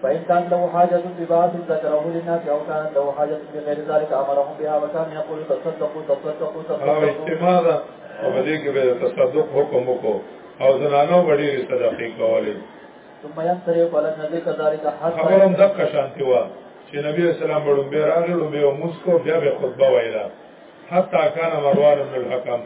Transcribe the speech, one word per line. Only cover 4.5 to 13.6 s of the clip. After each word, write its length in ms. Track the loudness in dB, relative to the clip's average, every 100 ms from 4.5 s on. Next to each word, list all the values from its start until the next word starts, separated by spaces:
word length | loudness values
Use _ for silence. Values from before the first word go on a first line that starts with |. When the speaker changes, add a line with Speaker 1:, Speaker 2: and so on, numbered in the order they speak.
| -4
Speaker 1:
بها، 160 | -2 -2
وكان 360 | -2 -4 -6
يقول: 260 | -6 -8 -8 -4
"تصدقوا، 540 | -4 -4 -4 -6 -6 -4
تصدقوا، 540 | -4 -2 -6 -6 -8
تصدقوا". 320 | -6 -2 0
Speaker 2:
او 80 | 2
اجتماع 560 | 2 0 -6 0 4 4
ده، 140 | 4 0 -4 -16 -18 -6
او 100 | -2
په 100 | -2
دې 140 | -2 -2
کې 40 | -2
به 260 | 2 2 2
تصدق 440 | -2 2 2 2 0
حکم 340 | 0 2 0 0
وکړو، 280 | -2 -2 -4 -6 -16 -20 0
او 160 | 2 4
زنانو 440 | 2 2 4 4
به 140 | 4 2
ډېرې 240 | 2 -2 -2
صدقې 380 | 0 0 -2 -8 -2
کولې. 380 | 0 0 0 -6 -12 -20 -20 -20 -20 -20
Speaker 1:
ثم 180 | -14 -6
ينصرف، 540 | -2 -2